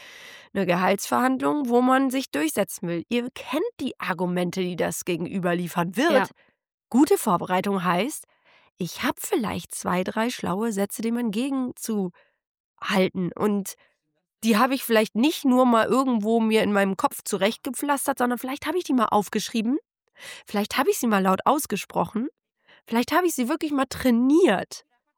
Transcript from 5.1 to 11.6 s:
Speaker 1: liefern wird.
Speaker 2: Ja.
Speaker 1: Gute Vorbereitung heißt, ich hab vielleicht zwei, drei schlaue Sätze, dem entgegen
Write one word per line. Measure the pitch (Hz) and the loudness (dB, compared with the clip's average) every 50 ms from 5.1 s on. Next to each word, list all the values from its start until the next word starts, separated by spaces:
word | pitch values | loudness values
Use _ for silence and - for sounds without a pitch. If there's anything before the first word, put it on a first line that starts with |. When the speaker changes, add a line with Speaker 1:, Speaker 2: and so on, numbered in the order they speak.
| 175 160 175 - - 190 170 180 175 | -4 -4 -4 -4 -4 -2 -2 -2 -2
Speaker 1:
liefern | 175 180 170 - - 175 170 190 | -2 -4 -4 -4 -4 -4 -4 -2
wird. | 214 269 339 | 0 0 4
Speaker 2:
Ja. | 311 262 196 - - _ _ _ _ _ _ _ _ _ _ _ | 4 2 2 0 -6 _ _ _ _ _ _ _ _ _ _ _
Speaker 1:
Gute | - 233 302 302 403 381 | 4 4 6 6 4 2
Vorbereitung | - - 180 170 - 170 180 185 185 196 202 196 170 | 2 0 0 0 0 0 -2 0 0 0 -2 0 0
heißt, | 180 170 175 202 269 311 - - _ _ _ _ _ _ _ _ _ _ _ | 0 0 0 0 -2 -4 -10 -14 _ _ _ _ _ _ _ _ _ _ _
ich | 180 165 - - - | -8 -8 -6 -4 -4
hab | 247 311 - | -4 -4 -4
vielleicht | - - - 339 226 185 - - 170 - - | -6 -2 -2 -2 -2 -2 -4 -6 -8 -10 -12
zwei, | - - 185 180 180 185 | -6 -4 -2 -2 -2 -2
drei | - 208 214 220 240 | -2 -2 -2 -2 -2
schlaue | 247 - - 180 170 190 226 233 | -4 -6 -4 -4 -4 -2 -2 -4
Sätze, | 214 196 196 202 - - | -2 -2 -2 -4 -4 -4
dem | 220 226 233 240 | -4 -2 -2 -2
entgegen | 247 226 190 214 247 277 277 269 | -2 -2 -2 -2 -2 -2 -2 -2